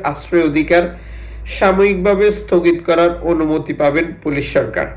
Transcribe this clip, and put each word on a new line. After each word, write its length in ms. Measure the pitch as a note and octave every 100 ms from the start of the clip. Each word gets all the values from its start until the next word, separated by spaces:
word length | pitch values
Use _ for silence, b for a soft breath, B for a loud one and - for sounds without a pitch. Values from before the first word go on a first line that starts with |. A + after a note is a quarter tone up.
| -
আশ্রয় 320 | - - F3 D#3+
অধিকার 340 | D3 D3+ F3 F3 B B B B B - -
সাময়িকভাবে 680 | G3+ F#3+ G3+ F#3+ F#3+ F#3+ G#3 G#3
স্থগিত 380 | - F3+ F3 E3+ -
করার 240 | E3 F3 E3+ D#3+
অনুমতি 440 | E3 D#3 D#3 C#3 D3
পাবেন 260 | D3 D3 E3 -
পুলিশ 240 | D3+ C#3+ - -
সরকার। 300 | B2 - C#2